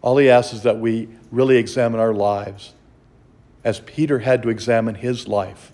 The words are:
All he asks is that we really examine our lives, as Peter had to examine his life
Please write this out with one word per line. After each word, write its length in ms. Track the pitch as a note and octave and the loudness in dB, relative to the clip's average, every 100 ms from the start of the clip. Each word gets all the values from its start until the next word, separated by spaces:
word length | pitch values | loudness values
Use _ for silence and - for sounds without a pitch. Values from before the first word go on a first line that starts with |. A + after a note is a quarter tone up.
All 160 | A#2+ C3 | 2 4
he 120 | C3+ | 6
asks 220 | B2 A#2+ | 6 4
is 120 | A2+ | -4
that 160 | A#2 A2 | -2 0
we 280 | A#2 A2+ A2 - - | -2 -4 -6 -16 -10
really 260 | A#2 C3 B2+ | -2 4 4
examine 440 | A2+ - A#2+ A2+ | 2 -2 -2 0
our 120 | A2+ | -2
lives, 600 | G#2 G2+ G2+ G2+ G2+ - _ _ _ _ _ _ _ _ _ | 0 0 -2 -6 -14 -20 _ _ _ _ _ _ _ _ _
as 160 | A#2 A2 | -4 -4
Peter 380 | - - D3+ C3+ | -8 -4 0 0
had 240 | A2+ B2+ | 2 0
to 60 | A#2 | 0
examine 460 | A2 - A2+ A2+ G2+ | -4 0 0 0 -4
his 340 | B2 A#2+ - | -6 -6 -4
life 420 | G#2 F#2 F#2 - | -4 -4 -12 -20